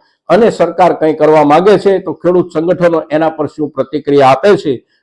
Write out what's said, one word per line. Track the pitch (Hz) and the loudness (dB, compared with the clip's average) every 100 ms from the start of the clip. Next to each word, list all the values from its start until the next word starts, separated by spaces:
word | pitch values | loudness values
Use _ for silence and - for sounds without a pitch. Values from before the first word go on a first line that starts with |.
| _ _ - | _ _ -2
અને | 185 226 | 0 0
સરકાર | - 170 170 175 | 0 -2 0 0
કંઈ | 151 156 | 0 -2
કરવા | 151 151 156 | 0 2 2
માંગે | 143 156 190 190 | 2 2 4 2
છે | 196 185 | 2 -2
તો | 180 | -4
ખેડૂત | 175 170 180 175 | -6 -2 -2 -2
સંગઠનો | 156 165 180 175 160 - | -4 -4 0 0 -2 -4
એના | 151 160 | -2 -2
પર | 160 147 | -4 -8
શું | - 147 | -8 -8
પ્રતિક્રિયા | - 127 151 - 143 131 | -6 -6 -6 -2 2 4
આપે | 135 208 190 | 2 2 0
છે, | 147 120 _ _ | -2 -8 _ _